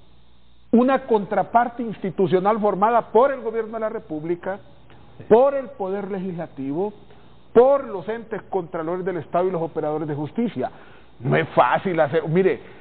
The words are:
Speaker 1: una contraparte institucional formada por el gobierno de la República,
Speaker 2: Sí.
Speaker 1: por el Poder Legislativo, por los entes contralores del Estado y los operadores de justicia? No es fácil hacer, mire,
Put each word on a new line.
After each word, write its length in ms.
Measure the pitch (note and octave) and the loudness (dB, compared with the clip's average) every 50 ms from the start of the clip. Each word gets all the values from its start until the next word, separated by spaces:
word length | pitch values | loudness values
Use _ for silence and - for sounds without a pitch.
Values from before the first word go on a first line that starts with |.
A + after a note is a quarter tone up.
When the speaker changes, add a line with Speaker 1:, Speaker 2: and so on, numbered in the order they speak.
| - - - - - - - - - - - - - - | -20 -20 -20 -20 -20 -20 -20 -20 -20 -20 -20 -20 -2 2
Speaker 1:
una 280 | - A3+ B3 C4 C4+ C4 C4 | 4 4 4 4 2 0 0
contraparte 800 | - A#3 G#3+ G3 - G#3+ G3 F3+ - - A#3 A#3+ A#3+ - - | 0 0 0 0 0 -2 -2 0 2 2 2 2 0 -2 -6
institucional 800 | B3 A3+ F#3+ - - G3 - - G3 D#3+ F3+ F#3 F3+ G3+ A3 A3+ | -8 -8 -8 -6 -8 -6 -2 0 2 2 2 2 2 2 0 2
formada 420 | G3+ G#3 G3+ F3+ G#3 A3+ A#3+ A#3 A3+ - | 2 0 0 2 2 2 2 2 0 2
por 200 | - A3 B3+ C#4 | 4 4 4 4
el 100 | C4+ B3+ | 2 -2
gobierno 320 | A3 A3+ A3 A3+ A3+ G#3+ A3+ | -6 -6 -4 -4 -6 -6 -6
de 60 | A3+ | -6
la 100 | A3 G#3+ | -6 -6
República, 720 | A3 A3 - - D#3 D#3 D3+ E3 F3 E3+ - F#3+ F#3+ G#3 - - - - - - - - - - - - | -6 -8 -10 -10 -8 -6 -4 -4 -6 -4 -4 -6 -8 -8 -10 -16 -20 -20 -20 -20 -20 -20 -20 -20 -20 -16
Speaker 2:
Sí. 80 | - - | 2 6
Speaker 1:
por 260 | G#3 A#3 C4 C#4+ C#4 | 6 6 8 6 2
el 100 | C#4 C4 G#3 | 0 -4 -8
Poder 380 | - - G3+ F#3 F#3+ G3+ G3+ F#3+ | -8 -8 -6 -4 -4 -4 -6 -6
Legislativo, 840 | G3+ F#3+ F3+ F#3+ F3+ E3 E3 D3 - - C3+ C3+ C#3+ E3 G3 G#3+ G#3 - - - - - - - - - - - - | -6 -6 -6 -6 -6 -8 -8 -10 -10 -8 -8 -6 -4 -4 -4 -4 -6 -10 -16 -20 -20 -20 -20 -20 -20 -20 -18 2 4
por 300 | A3 A#3+ C4 C#4+ C#4 C4+ | 6 6 6 6 2 0
los 220 | A#3+ G#3 F#3+ D#3+ - | -4 -10 -8 -8 -8
entes 340 | A3 A#3 A3+ - G#3+ F#3 - | -8 -8 -10 -10 -12 -12 -10
contralores 600 | - - F#3+ F3 D#3 - E3+ D#3+ D#3+ F3 F#3 F#3 | -6 -6 -6 -6 -6 -8 -8 -6 -6 -6 -6 -6
del 140 | F#3+ F#3 E3+ | -6 -6 -6
Estado 300 | C3 - - F3 F3+ F#3 | -6 -4 -2 -2 0 0
y 40 | |
los 100 | F#3 E3 | -2 -4
operadores 460 | E3 D#3+ - D#3+ D#3 D3+ D3+ D3+ E3 D3+ | -6 -6 -6 -6 -4 -4 -4 -4 -4 -6
de 80 | D3+ | -6
justicia? 560 | C#3 D3+ C#3 - - A#3 A3+ - B2+ B2 - - - - - - - - - - - | -6 -8 -6 -4 -4 -4 -4 -4 -6 -6 -8 -8 -12 -20 -20 -20 -20 -20 -20 -16 -8
No 160 | A#2+ C3+ C#3+ | -4 0 0
es 120 | D#3 D#3+ - | 0 0 2
fácil 500 | - - C3+ B2 C#3+ D#3+ - G3 F3 D#3+ | 2 2 4 4 2 0 0 0 0 2
hacer, 260 | D#3 C#3 C#3 E3 D#3 E3 | 2 2 0 0 0 2
mire, 320 | D#3 F3+ F#3+ F#3 C#3+ A2+ - - - - | 2 2 4 4 2 0 -4 -12 -20 -20